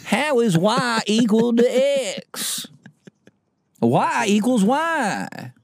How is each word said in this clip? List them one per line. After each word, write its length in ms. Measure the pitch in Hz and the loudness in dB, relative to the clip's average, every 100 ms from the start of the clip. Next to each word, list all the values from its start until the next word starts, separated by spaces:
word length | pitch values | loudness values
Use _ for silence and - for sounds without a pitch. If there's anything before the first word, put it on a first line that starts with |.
How 360 | - 208 294 269 | -2 -2 0 0
is 180 | 233 165 | 2 2
Y 440 | 190 247 254 226 208 | 2 0 0 -2 -2
equal 480 | 214 240 220 233 233 | 0 2 2 2 2
to 80 | |
X? 1000 | 240 254 277 277 226 151 - - - - - - - _ - _ _ _ _ _ _ _ | 2 2 0 0 -4 -8 -12 -10 -8 -8 -10 -18 -20 _ -20 _ _ _ _ _ _ _
Y 460 | 117 139 285 285 226 | 0 2 0 -2 0
equals 360 | 208 214 254 | 2 2 2
Y. 880 | 190 269 330 320 226 117 92 - 127 - | 2 2 0 -2 -2 -4 -8 -12 -16 -18